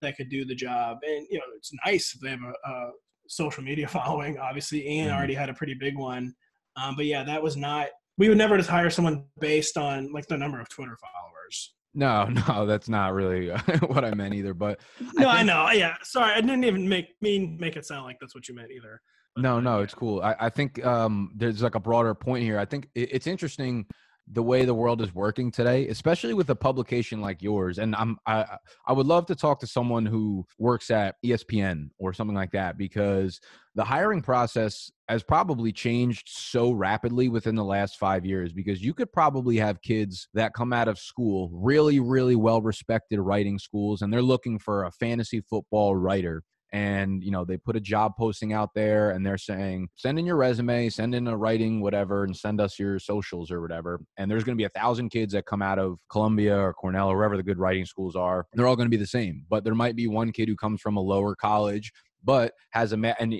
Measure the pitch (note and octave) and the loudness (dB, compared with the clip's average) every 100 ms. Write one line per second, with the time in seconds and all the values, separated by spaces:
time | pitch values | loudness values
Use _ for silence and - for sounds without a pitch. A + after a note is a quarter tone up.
0 | C#3+ C#3 B2+ C3+ C3 B2+ B2 A#2+ A#2 A#2 | -10 -8 -8 -6 -6 -8 -4 -2 -4 -4
1 | D3+ D3+ D3+ F3 - A2 - C#3+ F3 F#3+ | -6 -6 -4 -8 -8 -14 -16 -6 0 0
2 | - B2 C3+ B2+ B2 B2 C#3 B2+ B2 - | -2 -8 -10 -10 -10 -12 -10 -10 -10 -14
3 | _ _ - - D#3 C#3+ C3 D3+ C#3+ F3+ | _ _ -12 -6 -6 -6 -6 -6 -4 -4
4 | B2+ D3+ C#3+ C3+ C3 C#3 - D3+ C#3 D3+ | -2 -2 -4 -6 -6 -8 -6 -6 -4 -2
5 | D3+ C#3 C#3 C3+ C3+ B2+ C#3 C3 C#3 C#3 | -2 -2 -2 -2 -6 -6 -8 -6 -6 -4
6 | C3 B2+ B2 - _ _ _ C3 C3+ C3+ | -6 -6 -8 -10 _ _ _ -10 -6 -2
7 | D3 C#3 C3+ D3+ D#3 C#3 C#3+ D3+ C#3+ - | -2 -2 -2 -2 -2 -2 -4 -2 -4 -8
8 | _ - G#3+ G#3 G#3+ G3 E3+ E3+ E3+ F3 | _ 4 8 8 8 6 4 4 4 4
9 | E3 D3 - - D3+ D#3 D3+ D#3+ C#3+ C3+ | 2 0 -6 -6 2 2 2 -2 -2 -4
10 | C#3 D3+ - D3+ C#3+ C3 - - C3+ A2+ | -6 -8 -6 -4 -4 -6 -10 -14 -14 -16
11 | - F2 E2+ E2 F2+ - - _ _ C#3+ | -16 -16 -16 -18 -14 -14 -14 _ _ -2
12 | C#3 G#2+ G2+ A#2+ G#2 G#2+ G#2 G#2+ - G#2+ | 2 2 2 0 0 2 2 0 0 0
13 | F#2+ F#2+ F#2+ F#2 F2 F2 - D#3+ E3+ C3+ | 2 2 0 0 -2 -4 0 2 2 2
14 | A#2 G#2 G2+ G2+ G2 F2 G#2 G2 - - | 0 -2 -4 -4 -4 -4 -4 -4 -10 -16
15 | B3 E4+ C4+ A#3 G#3+ D#3+ E3 G#3+ E3+ E3 | -4 2 4 6 4 4 4 4 2 -2
16 | - C4 A3 G#3+ A#3 B3+ B3 F#3+ F#3+ F#3 | -4 2 2 4 2 2 2 2 0 0
17 | - - G#3 G3 F3+ D#3+ E3 D3+ C#3 C#3+ | -2 -4 0 0 -2 -4 -8 -8 -12 -12
18 | B2+ B2 C3 B2 B2 A#2+ A#2 B2+ A2 A2 | -14 -16 -18 -18 -16 -16 -16 -18 -20 -20
19 | _ _ _ B2 C3 A#2+ B2 G#2+ G2+ - | _ _ _ -2 2 2 2 2 0 -4
20 | A#2 G2 G2+ A2 A2+ C#3+ C#3+ A#2 B2 A#2 | -4 0 0 0 -2 0 -4 -2 0 2
21 | A2+ G#2 G2 G#2+ A#2 G#2 A#2+ A2 A2 A#2 | 2 0 -4 -2 -2 0 0 0 2 4
22 | A2+ G2+ B2 B2+ A2+ G#2 G2+ C#3+ - A#2+ | 2 0 -2 -2 0 0 -2 -6 -6 -6
23 | B2 C3 D#3+ F#3 D3+ - C3 A#2+ G2+ - | -2 -2 -4 -4 -6 -6 -4 -4 -8 -16
24 | _ _ - G#2+ A#2 B2+ B2+ A2+ A#2 A#2 | _ _ -8 -2 2 4 4 4 2 2
25 | G#2 F2 G#2 B2+ B2 - A#2+ C3 C3 A2 | -2 0 -2 0 -2 2 2 4 0 -2
26 | D#3+ F3 A#3 G#3+ C#3+ A#2 C3+ C3 A#2 B2 | 0 0 0 0 0 2 0 0 -2 -2
27 | A2+ G#2+ G2+ F2+ G2+ G#2 F2+ F2+ A2 G#2+ | -2 -4 -6 -4 -2 0 0 -2 -2 0
28 | A#2 A2 A2 A2 G2 G2 _ - - C3+ | -2 -2 0 0 0 -6 _ -8 0 2
29 | C3+ E3+ E3+ D#3+ D3+ C#3 A#2+ B2+ A#2+ A#2 | 4 4 2 0 2 0 -2 -2 0 0
30 | A2 A2+ G#2+ F#2+ - - A#2 A#2 - A2+ | 0 0 0 -2 -6 -2 0 0 2 2
31 | G2 - A#2+ A2+ - G#2+ G2 D#2+ D2 - | 0 -2 0 0 0 0 0 -2 -8 -6
32 | F#2+ F2+ G#2+ G2+ F#2 G2 F#2 G2 G2 G#2 | -6 -4 -4 -2 -2 -2 -4 -4 -6 -2
33 | G2+ F#2+ F#2+ - - - _ G#2+ G#2 C#3+ | 0 2 0 -4 -18 -20 _ -4 0 2
34 | G#3+ F#3+ B2+ B2 A#2 A#2+ G#2+ - - _ | 2 0 2 2 2 0 -2 -4 -16 _
35 | - A#2 - D#3 F#3 B2 A2+ G2 A#2+ A#2+ | -4 -2 2 2 2 0 -2 -2 0 2
36 | B2 A2 - - - B2 A#2+ A2+ F#2+ G#2+ | 0 -2 -8 -14 -2 2 2 2 0 0
37 | A#2+ B2 B2+ A2+ A2+ A2 G2 G2 G2 - | 0 0 0 0 0 0 0 0 -2 -2
38 | G2 F#2+ F#2+ F#2+ F2 F2 G2 F#2+ A2+ E3+ | 0 0 0 -2 -4 -4 -4 -2 -2 -4
39 | A3+ F3 D#3 C3+ B2 A2+ G#2+ F#2 - A2 | -2 2 2 2 2 2 2 0 0 0
40 | G2 F2+ - G#2 A2 A2+ B2 A#2+ A2+ G2 | 0 -6 -6 0 0 0 0 2 0 -2
41 | - - A2+ F#2+ F2 E2+ A2+ D3+ D3+ C#3+ | -8 -4 0 0 -2 -2 4 6 6 4
42 | B2 C3 B2+ A#2+ A2+ A2+ A2 - - C3+ | 4 4 4 6 6 4 2 -2 0 -2
43 | - G#2 F#2+ G2+ G2+ G2+ - G#2 G#2 G2+ | 0 -2 2 2 0 -2 -4 -2 -2 -2
44 | G2+ A#2+ B2+ B2+ B2 A2 - G2+ F2+ - | 0 2 4 2 0 -6 -2 -2 -2 -4
45 | A#2 A#2 A2 A2+ - G#2+ - G#2+ G#2 F#2 | -2 -2 -2 -4 -4 -6 0 2 4 4
46 | F#2 G2 F2 D#2+ - _ - G2+ G2+ G2 | 2 2 0 -4 -10 _ -8 -2 0 0
47 | G2 F#2+ F#2+ F#2+ F2 F#2 A#2+ A2 G2 G#2+ | 0 -2 -2 -2 -2 -4 -2 -4 0 2
48 | G#2+ G2 A2+ - G#2+ G#2+ G#2+ G#2+ G#2+ G#2+ | 2 2 -2 -2 -2 -2 -2 0 2 4
49 | G#2 F#2 G2 F#2+ - F#2+ G2 F#2 F2+ - | 4 2 -2 -2 -4 -4 -4 -4 -8 -4
50 | B2+ D#3 F3 D#3+ B2+ A#2 A#2+ A#2+ A#2 - | -2 0 0 2 2 2 0 0 0 -2
51 | A#2 B2 A#2+ A2 A2 A2+ A2 A2+ G2+ G2+ | -2 0 -2 0 2 2 2 0 0 0
52 | G2 G2+ G2 F#2 G#2+ G#2 G2+ - G2+ G2 | 0 0 -2 -4 -2 0 0 0 -2 -2
53 | - G#2 F#2+ F2 E2 F2 E2 E2 E2+ F2 | -2 -4 -4 -8 -8 -6 -6 -6 -6 -8
54 | - - G2 A2 A2+ A#2 G2+ G2 A#2 A#2 | -10 -6 -2 0 0 -2 -2 -2 -2 0
55 | A#2 A#2 G#2+ G2 - G2+ G2 G2 F#2+ F2 | -2 -2 -2 -2 -2 -2 0 0 0 -4
56 | - G#2+ G#2+ G#2+ G#2 G2+ F#2+ - F#2 F#2+ | -4 0 2 4 4 4 2 0 -2 0
57 | G2 F#2+ G#2+ G2+ F#2 F2+ F#2 F#2+ F2+ - | 2 4 2 2 -2 0 2 0 -2 -6
58 | F#2 F2+ F2+ F#2 - A2+ B2 B2 A#2+ A2+ | -6 -2 0 0 -2 2 4 4 2 2
59 | G2+ B2 G2 C2+ D2+ G#2+ G#2+ A2+ A#2+ A#2 | 0 -2 -2 -6 -2 0 0 0 0 0
60 | A#2 G#2+ A2+ A2 A2 G#2 G#2+ G#2 G#2+ G#2 | 0 0 0 0 -2 -2 -2 -4 -2 -2
61 | F#2+ G2 G2+ F#2+ G#2 G#2+ G#2 G#2 G#2+ _ | 2 2 0 0 0 2 2 -2 -8 _
62 | _ _ G#2+ C3+ A#2 - _ A2+ A2+ G#2+ | _ _ 2 2 2 -4 _ 0 0 0
63 | A2+ A2 A2+ | 0 0 -2